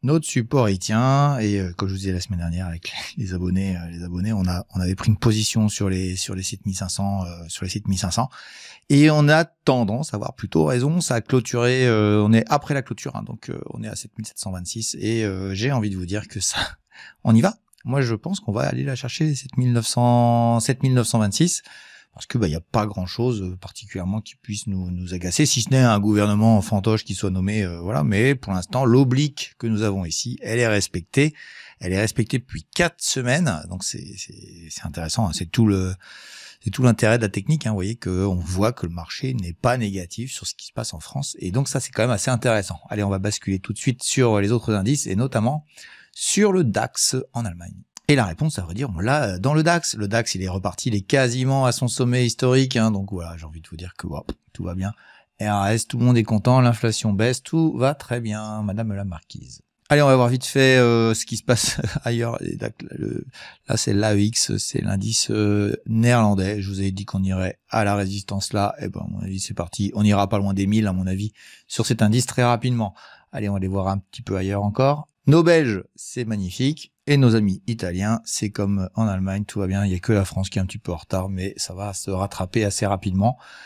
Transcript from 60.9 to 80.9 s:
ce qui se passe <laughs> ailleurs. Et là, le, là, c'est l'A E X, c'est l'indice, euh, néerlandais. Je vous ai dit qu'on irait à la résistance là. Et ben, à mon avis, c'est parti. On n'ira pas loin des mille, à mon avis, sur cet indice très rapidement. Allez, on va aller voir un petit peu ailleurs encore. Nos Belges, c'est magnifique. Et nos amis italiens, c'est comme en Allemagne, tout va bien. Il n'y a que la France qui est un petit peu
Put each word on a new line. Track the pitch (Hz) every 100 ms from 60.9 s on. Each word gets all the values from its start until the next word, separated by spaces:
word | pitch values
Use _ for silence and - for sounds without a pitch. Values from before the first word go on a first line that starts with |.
| 117 113
ce | 110
qui | - 113
se |
passe | - 113 - - -
<laughs> | -
ailleurs. | 120 120 117 -
Et | - -
là, | 110 - -
le, | - - - - - - - -
là, | 110
c'est | -
l'A | 101 107 104
E |
X, | 104 117 - 98
c'est | - -
l'indice, | 98 98 107 110 -
euh, | 107 104 104 101 - -
néerlandais. | 113 120 120 107 98 95 104
Je | 98
vous | 98
ai | 98
dit | 95 98
qu'on | 98
irait | 95 92 92 - _
à | 110
la | 101
résistance | 101 98 101 - 98 -
là. | 104 101 -
Et | 101
ben, | -
à | -
mon | 95
avis, | 95 95
c'est | -
parti. | 104 87 - 98
On | 101
n'ira | 104 101 98
pas | 104
loin | 98 98
des | 98
mille, | 107 104
à |
mon | 92 92
avis, | 95 107 - - - _
sur | - 113
cet | 117
indice | 107 117 127
très | -
rapidement. | 123 117 127 120 104 - - - _
Allez, | 139 104
on |
va | 101
aller | 95
voir | 98 95
un | 98
petit | - -
peu | - 95
ailleurs | 95 101
encore. | 104 104 135 147 - _ -
Nos | 160
Belges, | 170 165 135 98 - -
c'est | - - 113
magnifique. | 104 90 - 131 156 - _ -
Et | 143
nos | 127 110
amis | 104 92 -
italiens, | 113 92 90 104 113
c'est | - - 107
comme | 104 98 98 92
en | - 110
Allemagne, | 95 95 98
tout | 104 101
va | 95
bien. | 98
Il | 101
n'y | 90
a |
que | -
la | 104 95
France | - 95
qui | 98
est |
un | 92
petit | -
peu | -